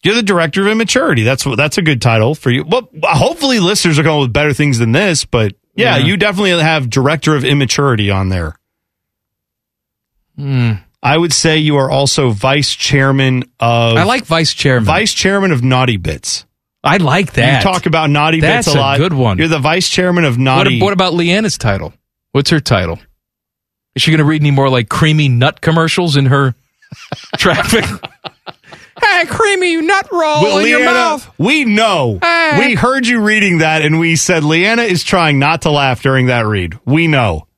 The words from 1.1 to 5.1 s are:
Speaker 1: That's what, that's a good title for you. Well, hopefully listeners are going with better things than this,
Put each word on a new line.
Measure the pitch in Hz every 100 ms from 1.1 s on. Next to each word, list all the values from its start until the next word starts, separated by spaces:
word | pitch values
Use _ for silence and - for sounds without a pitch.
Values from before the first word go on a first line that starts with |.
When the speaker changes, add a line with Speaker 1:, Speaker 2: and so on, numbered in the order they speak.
| 127
Speaker 1:
That's | 110 135
what, | 139 117
that's | 147 -
a |
good | 160 131
title | 120 113 110
for | 151 135
you. | 123
Well, | 151 233 247 156
hopefully | - 160 233 330 277 240
listeners | 175 202 175 151
are |
going | 156 151
with | 131
better | 117 151
things | 135 147 120
than | 117
this, | 127 202